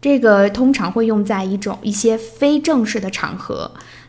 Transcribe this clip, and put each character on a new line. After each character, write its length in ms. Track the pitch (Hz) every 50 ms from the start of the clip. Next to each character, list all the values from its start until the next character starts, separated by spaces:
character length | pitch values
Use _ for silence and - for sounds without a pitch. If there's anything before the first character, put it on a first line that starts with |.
这 180 | - 277 285 262
个 300 | 233 220 208 196 196 202
通 240 | 202 220 254 262
常 180 | 277 262 190 175
会 140 | 196 233 226
用 180 | 220 214 208
在 220 | 202 202 220 190 190
一 140 | 190 196 196
种， 200 | 196 214 - -
一 100 | - 214
些 240 | 202 202 - 226 220
非 420 | 226 226 - - - 277 285 302 294
正 280 | 294 330 311 254 220
式 120 | 214 - 220
的 120 | 190 190
场 260 | 190 - - - -
合， 380 | 190 - - - - - - - - - - - - -